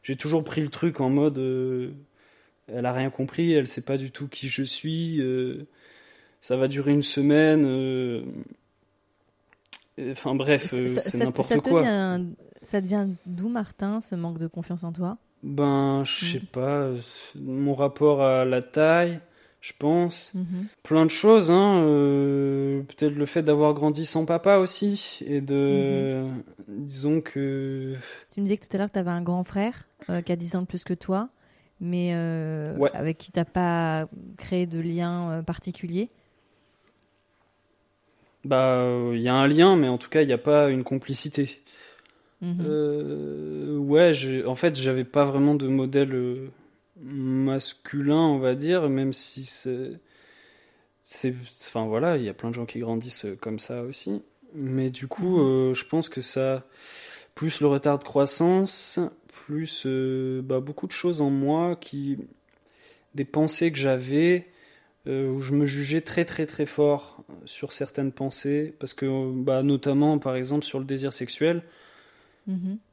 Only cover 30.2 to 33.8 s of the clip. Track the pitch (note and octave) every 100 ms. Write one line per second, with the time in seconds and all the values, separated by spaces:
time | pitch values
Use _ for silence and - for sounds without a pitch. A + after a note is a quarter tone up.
30.2 | E3+ F3 E3+ F#3 F3+ F3+ - F3+ - F#3
31.2 | A#3+ _ _ _ _ _ F3 F3 F3 E3+
32.2 | E3 E3 D#3+ D#3 D3+ D3+ C#3+ - D3+ D#3+
33.2 | - - E3 F3+ F3+ E3+